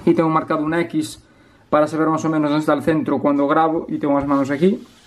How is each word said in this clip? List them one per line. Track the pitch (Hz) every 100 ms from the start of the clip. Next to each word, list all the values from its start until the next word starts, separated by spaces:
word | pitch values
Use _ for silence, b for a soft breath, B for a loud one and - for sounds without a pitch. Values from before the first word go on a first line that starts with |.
Y | -
tengo | 170 160
marcado | 160 151 156
una | 151 165
X | 165 156 151 - b b b b b
para | 147 151
saber | 156 160
más | 156
o | 156
menos | 160 147
dónde | 151
está | 156
el | 143
centro | 165 156 139 143
cuando | 147 143 143
grabo. | 156 160 165 -
Y | 151
tengo | 151
las | 139 143
manos | 139 135
aquí, | 143 185 240 - B